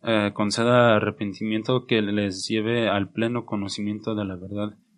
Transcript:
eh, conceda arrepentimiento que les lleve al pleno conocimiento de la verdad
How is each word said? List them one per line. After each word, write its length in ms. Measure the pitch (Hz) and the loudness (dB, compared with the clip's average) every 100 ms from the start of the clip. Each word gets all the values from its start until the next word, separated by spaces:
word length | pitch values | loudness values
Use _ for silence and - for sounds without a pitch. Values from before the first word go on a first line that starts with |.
eh, 280 | 113 110 104 | 0 2 0
conceda 600 | 101 104 107 117 123 120 107 | 0 -2 0 4 6 6 6
arrepentimiento 880 | 101 104 104 92 110 110 110 127 - | 2 -2 -6 -4 -4 -2 0 -2 2
que 160 | 113 | 0
les 460 | 104 104 101 95 - | 2 0 -2 -4 -4
lleve 420 | 110 110 117 110 | -2 0 0 2
al 220 | 101 95 | 0 -2
pleno 340 | - 117 120 113 | -2 -2 -2 -4
conocimiento 720 | 107 95 - 104 104 110 107 | -6 -6 -6 -6 -6 -4 -4
de 100 | 98 | -4
la 100 | 90 | -8
verdad 420 | 92 101 104 - _ | -10 -8 -8 -10 _